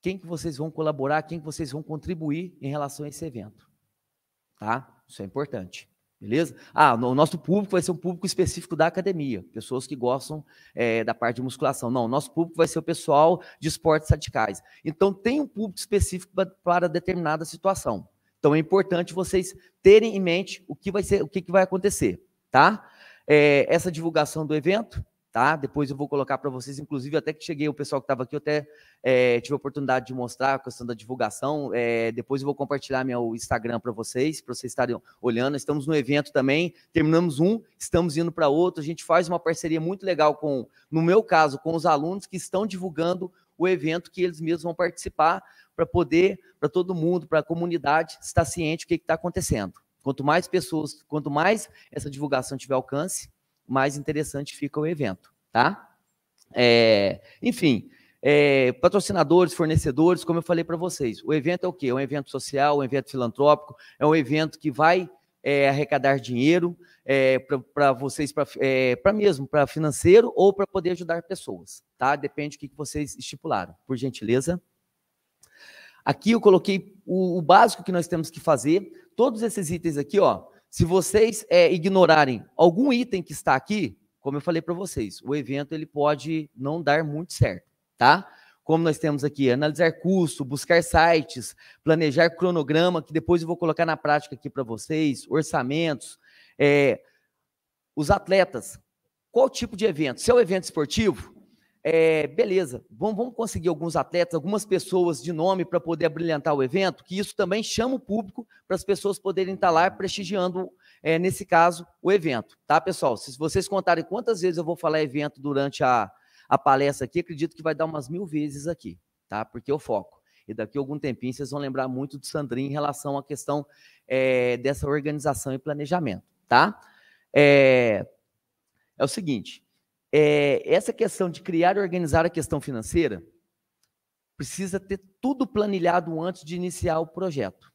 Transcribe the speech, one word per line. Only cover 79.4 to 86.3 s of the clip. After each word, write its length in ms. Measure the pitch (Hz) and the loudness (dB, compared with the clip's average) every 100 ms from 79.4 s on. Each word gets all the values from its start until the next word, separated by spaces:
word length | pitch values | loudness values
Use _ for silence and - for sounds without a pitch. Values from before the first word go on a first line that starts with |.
esses 260 | 226 - 160 | -6 -4 -4
itens 280 | 170 170 143 | -4 -4 -4
aqui, 220 | 143 196 | -2 4
ó, 280 | 165 95 - _ _ | 4 2 -6 _ _
se 180 | - 170 | -2 2
vocês, 600 | 185 - 214 220 220 - | 2 2 2 2 0 2
é, 220 | 170 170 | 6 6
ignorarem 760 | 180 160 190 170 160 139 117 - - | 4 2 4 6 6 4 0 -8 4
algum 380 | 170 170 277 | 4 6 0
item 280 | 240 247 190 | 2 0 -4
que 120 | 170 | -6
está 220 | 147 - 131 | -6 0 -2
aqui, 440 | - 214 147 - _ _ | 0 -4 -4 -8 _ _
como 180 | - 143 | -8 -6
eu 40 | |
falei 200 | 143 165 | -4 -4
pra 120 | 165 | -4
vocês, 480 | 175 190 - 107 - | -8 -6 -6 -8 -8
o 140 | - 147 | -6 -6
evento 380 | 120 139 143 | -4 -6 -6
ele 120 | 156 156 | -10 -10
pode 640 | 147 147 147 131 | -2 0 0 -2